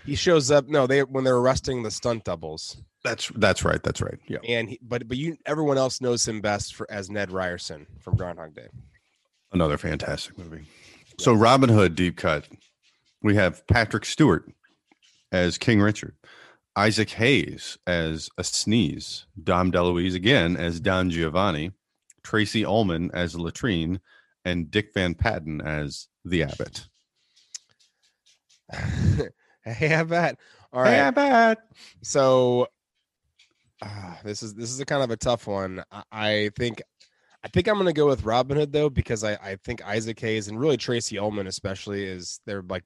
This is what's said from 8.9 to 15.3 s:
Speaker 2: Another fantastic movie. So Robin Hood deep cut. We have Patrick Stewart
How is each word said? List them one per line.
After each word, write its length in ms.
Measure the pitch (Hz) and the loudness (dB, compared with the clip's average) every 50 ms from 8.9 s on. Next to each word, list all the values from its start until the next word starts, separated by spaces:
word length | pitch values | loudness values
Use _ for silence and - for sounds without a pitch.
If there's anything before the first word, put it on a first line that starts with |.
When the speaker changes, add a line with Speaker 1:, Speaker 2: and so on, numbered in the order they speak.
| _ _ _ _ _ _ _ _ _ _ _ _ | _ _ _ _ _ _ _ _ _ _ _ _
Speaker 2:
Another 260 | 98 90 82 76 73 | 0 0 2 2 0
fantastic 640 | 71 - 82 76 73 - - 71 76 - - - - | -2 -2 -4 -6 -4 -6 -6 -6 -8 -8 -12 -14 -18
movie. 260 | 87 82 78 80 78 - _ _ - - - - _ _ _ - | -18 -16 -16 -18 -18 -20 _ _ -20 -20 -20 -20 _ _ _ 0
So 140 | - 131 | 4 4
Robin 360 | 117 104 113 117 131 139 135 120 | 6 6 8 8 8 8 6 6
Hood 280 | 110 107 95 87 80 | 6 6 6 4 4
deep 200 | 92 90 90 85 | 2 0 0 0
cut. 300 | - - 87 78 73 - - - - _ _ _ _ _ _ _ _ _ _ _ _ | 0 0 0 0 0 -4 -8 -18 -20 _ _ _ _ _ _ _ _ _ _ _ _
We 140 | - 107 101 | 0 2 4
have 320 | 104 95 87 85 - _ | 4 4 2 2 0 _
Patrick 380 | - - 120 110 92 - 110 - | 2 4 4 4 2 0 -4 -4
Stewart 440 | - - - 156 120 85 76 - - - _ _ _ _ _ _ _ _ _ _ _ _ _ _ - | -2 2 4 4 6 4 2 0 -6 -20 _ _ _ _ _ _ _ _ _ _ _ _ _ _ -2